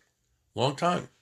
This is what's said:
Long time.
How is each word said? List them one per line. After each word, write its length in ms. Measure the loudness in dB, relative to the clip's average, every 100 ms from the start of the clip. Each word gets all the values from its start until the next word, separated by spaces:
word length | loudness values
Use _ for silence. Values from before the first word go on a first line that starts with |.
| _ _ _ _ _
Long 220 | -2 0 2
time. 340 | 0 0 -4 _